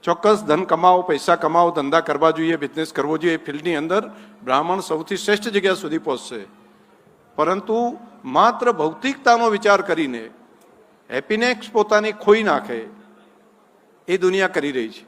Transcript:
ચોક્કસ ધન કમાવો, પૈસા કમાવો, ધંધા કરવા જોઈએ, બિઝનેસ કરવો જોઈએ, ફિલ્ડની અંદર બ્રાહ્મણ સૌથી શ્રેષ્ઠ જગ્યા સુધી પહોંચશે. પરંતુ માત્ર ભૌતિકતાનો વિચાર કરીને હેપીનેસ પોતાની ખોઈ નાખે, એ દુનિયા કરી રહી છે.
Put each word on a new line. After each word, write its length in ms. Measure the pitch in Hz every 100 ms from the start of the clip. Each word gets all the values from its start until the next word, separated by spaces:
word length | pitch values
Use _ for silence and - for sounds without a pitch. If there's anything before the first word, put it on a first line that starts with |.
ચોક્કસ 420 | - 175 208 208 208
ધન 180 | 196
કમાવો, 380 | 185 160 180 180
પૈસા 340 | 180 147 - 170
કમાવો, 340 | 156 170 175
ધંધા 300 | 156 139 160
કરવા 300 | 160 143 160
જોઈએ, 260 | 156 160 165
બિઝનેસ 360 | 143 156 160
કરવો 260 | - 147 156
જોઈએ, 180 | 170 160
ફિલ્ડની 400 | - 147 165 156
અંદર 340 | 160 190 214 - - -
બ્રાહ્મણ 360 | 123 135 165 185
સૌથી 360 | 180 156 160 190
શ્રેષ્ઠ 320 | - 208 208
જગ્યા 260 | 202 190
સુધી 240 | 185 151 160
પહોંચશે. 480 | 160 127 - 117 98 _ _ _ _ _ _ _ _ -
પરંતુ 640 | 156 190 202 220 240 - - -
માત્ર 480 | 131 139 214 240 240
ભૌતિકતાનો 760 | 220 156 156 262 277 247 233 233
વિચાર 320 | 202 208 202
કરીને 480 | 190 160 143 120 110 - _ _ _ _ _ _ _
હેપીનેસ 460 | 123 - 214 247 240 -
પોતાની 400 | 220 208 208 214
ખોઈ 300 | 208 202 220
નાખે, 440 | 214 143 110 117 110 - - _ _ _ _ _ _ _ _ _ -
એ 80 | 180
દુનિયા 320 | 180 190 185
કરી 240 | 175 143
રહી 160 | 127 113
છે. 180 | -